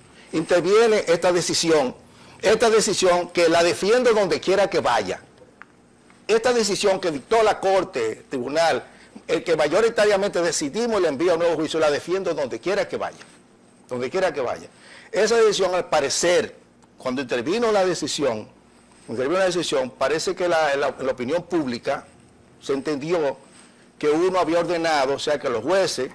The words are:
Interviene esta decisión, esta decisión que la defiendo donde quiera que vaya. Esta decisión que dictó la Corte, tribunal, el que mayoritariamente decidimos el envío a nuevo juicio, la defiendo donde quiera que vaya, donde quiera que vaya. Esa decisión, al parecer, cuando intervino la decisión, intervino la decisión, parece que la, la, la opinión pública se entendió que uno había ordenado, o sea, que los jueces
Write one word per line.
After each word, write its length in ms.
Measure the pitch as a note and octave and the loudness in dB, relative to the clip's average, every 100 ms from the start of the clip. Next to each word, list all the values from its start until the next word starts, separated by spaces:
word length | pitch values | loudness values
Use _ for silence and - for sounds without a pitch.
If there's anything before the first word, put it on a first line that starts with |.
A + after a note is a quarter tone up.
| - - - | -18 -20 -8
Interviene 720 | D#3+ - F3 D#3+ G#3+ A#3 G#3 - | -6 0 0 4 4 4 2 2
esta 260 | E3+ F#3 | 2 2
decisión, 600 | F3 E3+ D#3 E3 D#3 B2+ - - - - - | 2 0 -2 2 2 2 -4 -18 -20 -20 -4
esta 260 | F#3 A3 A#3 | 0 2 4
decisión 600 | G#3+ A3 F3+ F3+ F3 E3+ | 4 2 2 2 2 0
que 180 | F3 E3+ | 0 2
la 140 | E3+ | 4
defiendo 500 | F3 D3+ F#3+ B3 B3 | 2 0 2 2 4
donde 280 | G#3+ F#3+ D3 | 2 2 -2
quiera 280 | - F#3+ G3 | 0 0 2
que 120 | D#3+ | 0
vaya. 420 | B2+ A#2 F#2 F2+ - - - _ - _ _ _ _ - - | 0 0 -2 -8 -12 -20 -20 _ -20 _ _ _ _ -16 -2
Esta 240 | A3 A#3+ | 0 2
decisión 480 | A#3+ G3+ F3+ F#3+ F#3+ | 0 0 0 0 0
que 100 | F3+ | -2
dictó 320 | C#3+ - A3+ | -6 0 2
la 180 | G#3+ - | 2 2
Corte, 640 | F#3+ F#3+ E3+ C3 A2 G#2+ - | 0 0 0 -4 -4 -6 -8
tribunal, 560 | C3+ B2 D#3 E3 B2 - - - - - | -8 -4 0 0 0 -6 -18 -20 -18 -6
el 160 | D#3 | -4
que 140 | - D#3 | -2 0
mayoritariamente 840 | D3 F3 A3+ A3+ G#3 G3 G3+ F3+ | 2 2 2 2 2 2 0 -2
decidimos 560 | E3+ D3+ D3 G3 A#3 G#3 | -2 -2 -4 -4 -2 0
el 80 | E3 | 0
envío 260 | C3+ F3 | 0 0
a 40 | E3 | 2
nuevo 160 | E3+ | 0
juicio, 260 | D#3 D3+ E3 | 0 -2 0
la 100 | D3+ | 0
defiendo 440 | C3+ - F#3 E3+ | 0 -2 -4 -4
donde 260 | D3+ C3 A2+ | -4 -6 -6
quiera 260 | E3+ G3+ F3+ | -4 -4 -4
que 120 | A#2+ | -6
vaya, 260 | F#2+ - - - _ _ _ _ - | -8 -10 -20 -20 _ _ _ _ -12
donde 220 | B2 B2+ | -8 -4
quiera 240 | F#3+ F#3 | -2 -2
que 80 | C#3+ | -2
vaya. 260 | A#2+ E2+ E2+ - - - - | -6 -6 -10 -20 -20 -20 -8
Esa 240 | F#3 G#3+ A#3 | -2 2 4
decisión, 380 | A3 F#3 F#3 | 4 4 0
al 140 | F3+ E3 | 0 0
parecer, 680 | D#3 C#3 - F3 F3 G#2+ - - _ _ _ | 0 0 0 2 2 0 -8 -20 _ _ _
cuando 220 | C3 B2+ | -6 -6
intervino 480 | C3 B2 A#2+ A3 A#3 | -4 -4 -2 -2 0
la 140 | G#3 | 2
decisión, 640 | F#3 E3 C#3+ - C3+ A2 G#2+ - _ _ _ _ - | 2 -2 -4 -2 -2 -2 -8 -20 _ _ _ _ -10
intervino 300 | A#2 C3 F#3 | -6 -2 0
la 60 | |
decisión, 460 | F#3 F3 D3+ C#3+ B2+ | 0 0 -2 -2 -4
parece 440 | - C3+ D#3 F#3+ | -4 -2 -2 -2
que 140 | F3 F3 | -2 0
la, 260 | E3 D#3 C#3 | 2 2 0
la, 180 | C#3+ B2 | -2 -4
la 140 | C3 | -6
opinión 300 | B2+ B2 E3+ | -4 -4 -4
pública 640 | E3+ E3+ C3 A#2+ - C#3+ - - _ _ _ _ | -2 -2 -2 -4 -6 -6 -8 -20 _ _ _ _
se 120 | - | -6
entendió 640 | C#3 C#3+ C#3+ D#3 F3 C#3+ - - - - _ _ _ | -4 -4 -6 -2 -2 -2 -4 -14 -20 -20 _ _ _
que 100 | D3+ | 0
uno 300 | D#3 F#3 F#3 | 2 2 2
había 220 | D#3 E3+ | 0 0
ordenado, 540 | E3 E3+ E3 D3+ C3+ | 0 -2 0 0 0
o 40 | C3+ | -2
sea, 200 | D3+ C#3+ | -2 -2
que 120 | C#3 | -2
los 120 | A#2 | -4
jueces 480 | B2+ F#3+ F3 - C3+ | 0 0 0 -2 -6